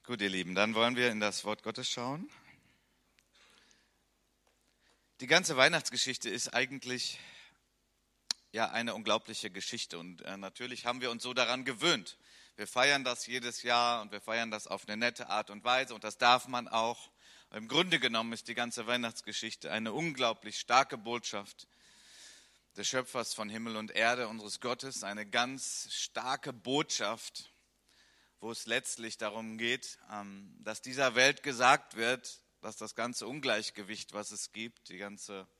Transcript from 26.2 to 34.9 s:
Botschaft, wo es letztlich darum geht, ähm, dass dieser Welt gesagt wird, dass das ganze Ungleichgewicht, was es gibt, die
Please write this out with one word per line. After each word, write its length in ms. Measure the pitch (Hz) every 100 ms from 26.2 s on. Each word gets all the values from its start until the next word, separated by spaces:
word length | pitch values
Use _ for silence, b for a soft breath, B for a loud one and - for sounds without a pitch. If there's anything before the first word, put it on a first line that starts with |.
| 123 143 143
Botschaft, 1000 | 123 123 143 151 - 104 113 - - - _ _ _ _ b b b b _
wo 80 | 110
es 160 | 113 113
letztlich 540 | 123 127 - 113 -
darum 400 | 107 110 113 110
geht, 400 | 117 127 - - -
ähm, 440 | 104 101 98 98 -
dass 220 | 107 110
dieser 320 | 131 127 131
Welt 300 | 117 135 143
gesagt 520 | 147 120 127 147 - -
wird, 460 | 117 127 - - _ _
dass 140 | 107 -
das 200 | 110 -
ganze 320 | 117 123 107
Ungleichgewicht, 840 | 147 131 107 107 - 98 107 -
was 180 | 104 104
es 200 | 104 -
gibt, 380 | 107 117 _
die 80 | -